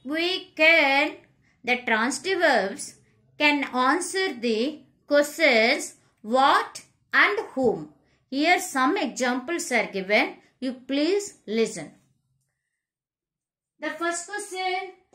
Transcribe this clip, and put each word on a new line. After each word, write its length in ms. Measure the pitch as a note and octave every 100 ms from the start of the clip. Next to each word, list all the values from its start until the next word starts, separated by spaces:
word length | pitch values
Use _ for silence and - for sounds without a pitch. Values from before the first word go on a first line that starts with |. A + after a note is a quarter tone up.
we 480 | B3+ D#4 F4 F#4 - -
can, 640 | D#4 E4 C#4 C#4 D4+ - _ _ _ _
the 140 | A#3 A#3+
transitive 640 | A#3+ A3 A#3 C#4+ F#4 F#4
verbs 560 | E4 A#3 G3 A#3 - - _ _ _ _
can 260 | D4 C#4+
answer 680 | C4+ B3 C4 E4 E4+ G4 F#4+
the 480 | B3 A#3 G#3+ C4+ D#4 - _ _
questions 880 | D4 D4 - D4+ A#3 A3+ D4+ - - _ _
what 600 | G#3+ B3+ C#4 G4 A4+ - - _ _
and 260 | C4 F4 G#4 -
whom. 400 | C4+ B3 E3 D3+ _ _ _ _
Here 300 | C4+ D#4+ F#4
some 380 | - C4+ C4 G4+
examples 760 | C#4 F#3+ B3 B3+ B3+ E4+ -
are 160 | A#3+ F#3+
given. 500 | F#3+ F#3 G#3+ F#4 - _ _
You 140 | B3+
please 680 | B3 - C#4 D#4 G4+ G4+ - -
listen. 460 | A3 G#3+ F3+ D3 - _ _ _ _ _ _ _ _ _ _ _ _ _ _ _ _ _ _
The 120 | D4+
first 360 | D#4 E4+ E4+ -
question, 680 | G4+ - F#4 F#4 F#4 F#4+ - _